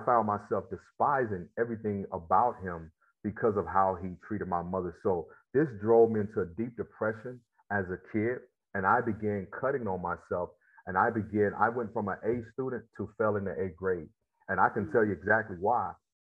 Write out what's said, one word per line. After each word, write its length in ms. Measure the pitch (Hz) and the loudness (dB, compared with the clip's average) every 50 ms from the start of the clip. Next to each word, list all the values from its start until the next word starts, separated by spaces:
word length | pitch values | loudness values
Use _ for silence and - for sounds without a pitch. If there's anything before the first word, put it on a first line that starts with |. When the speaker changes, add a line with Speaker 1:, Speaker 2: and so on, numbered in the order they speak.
| 113 | 4
Speaker 1:
found 220 | 135 123 117 110 | 4 4 4 4
myself 380 | 107 104 101 - - 113 98 95 - | 2 0 -2 -2 -2 -2 -2 -2 -4
despising 760 | 95 - - _ _ - - 147 147 135 127 107 101 87 87 - _ - | -10 -12 -12 _ _ 0 0 2 2 2 0 -2 -4 -6 -8 -8 _ -4
everything 480 | 117 120 117 107 110 107 101 98 95 - | -4 -2 -4 -4 -4 -4 -2 -2 -4 -6
about 420 | 95 87 82 82 92 98 120 123 113 - | -8 -8 -2 2 4 4 4 4 0 -4
him 280 | 95 92 87 82 82 80 _ _ _ _ _ _ | -8 -8 -8 -8 -10 -14 _ _ _ _ _ _
because 340 | - 104 - - - 113 101 | -8 -8 -4 0 0 2 2
of 100 | 101 87 | 2 -2
how 300 | 87 95 95 98 95 92 85 | 2 2 4 4 4 2 -2
he 80 | 92 92 87 - - | -6 -10 -10 -12 -8
treated 220 | - 107 98 87 92 | -8 -6 -6 -4 -2
my 140 | 90 85 | -4 -4
mother. 320 | 85 87 95 95 90 90 82 - | -4 -2 -4 -4 -4 -4 -8 -4
So 240 | - 107 92 85 80 - - _ _ _ - | -2 0 0 0 -2 -8 -14 _ _ _ 0
this 140 | 131 160 147 110 95 | 0 0 0 -2 -4
drove 300 | 104 110 117 113 117 110 | 2 6 8 8 8 6
me 100 | 113 107 | 6 0
into 200 | 101 101 - 107 | -2 -2 -2 -4
a 60 | 92 | -4
deep 300 | 85 85 110 117 127 123 | -4 -4 -6 -8 -8 -6
depression 640 | - 95 - - - 110 107 107 110 - 123 127 123 _ _ _ _ _ _ | -10 -10 -10 -6 -4 -4 -4 -4 -4 -10 -14 -14 -14 _ _ _ _ _ _
as 140 | 101 101 92 87 | -2 -2 -2 -2
a 80 | 92 90 - - | -6 -8 -8 -4
kid. 260 | - 110 107 117 127 - - _ _ _ _ _ - | -2 0 0 0 -2 -4 -8 _ _ _ _ _ -6
And 120 | 98 95 | 0 2
I 140 | 98 110 123 | 4 4 4
began 460 | 117 117 104 - 107 107 104 101 92 - - - | 2 0 -4 -2 -2 -2 -2 -2 -4 -8 -8 -4
cutting 260 | 131 131 143 131 117 | -2 -2 -2 -2 -2
on 140 | 101 95 90 | -4 -4 -4
myself. 480 | 87 87 87 - - - 98 90 87 - - _ _ _ _ - _ | -4 -4 -4 -6 -4 -4 -4 -4 -4 -6 -8 _ _ _ _ -16 _
And 100 | 92 92 | -2 2
I 140 | 95 104 117 | 2 2 4
began, 420 | 110 110 104 110 104 104 104 101 90 - | 2 0 -4 -2 2 2 2 2 4 2
I 80 | 104 117 | 2 2
went 240 | 117 123 113 101 | 2 -2 -6 -4
from 160 | - 117 104 98 | -4 -4 -4 -4
an 80 | 90 - - | -4 -4 -2
A 160 | 107 120 120 113 - | -2 -2 -2 -6 -8
student 300 | _ - 131 131 127 107 107 _ _ | _ -6 -6 -4 -6 -8 -10 _ _
to 140 | - 104 - - - | -10 -10 -10 -2 0
fell 180 | 110 107 104 | 0 0 2
in 80 | 104 98 | 0 -2
the 100 | 95 - - | -4 -4 -4
eighth 140 | 95 92 85 | -4 -4 -6
grade. 320 | - 92 95 92 87 76 - _ _ _ _ _ _ _ - | -4 -2 -2 -2 -2 -4 -10 _ _ _ _ _ _ _ -4
And 100 | 95 92 | 2 4
I 120 | 101 120 | 4 4
can 160 | - 117 98 | 2 0 -4
Speaker 2:
Mm. 60 | - | 0
Speaker 1:
tell 120 | - 120 107 | 2 2 4
you 80 | 107 | 4
exactly 440 | 95 78 87 101 107 110 107 107 95 82 | 2 -2 0 2 2 2 2 -2 -8 -4
why. 320 | 90 110 123 113 95 87 85 - _ _ _ _ | -2 0 0 0 -2 -4 -8 -12 _ _ _ _